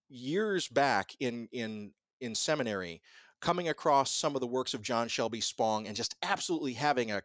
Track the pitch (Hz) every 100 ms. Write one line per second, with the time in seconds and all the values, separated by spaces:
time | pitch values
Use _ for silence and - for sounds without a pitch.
0 | _ 123 127 180 220 185 - 123 139 104
1 | 95 - 127 117 113 127 113 107 104 -
2 | _ - 123 107 - 151 120 101 90 82
3 | _ - - - - 175 170 151 160 139
4 | 135 - 156 139 123 127 127 120 107 117
5 | 117 - 113 113 - - 110 107 107 107
6 | 113 - 175 196 - 165 143 117 147 127
7 | 113 101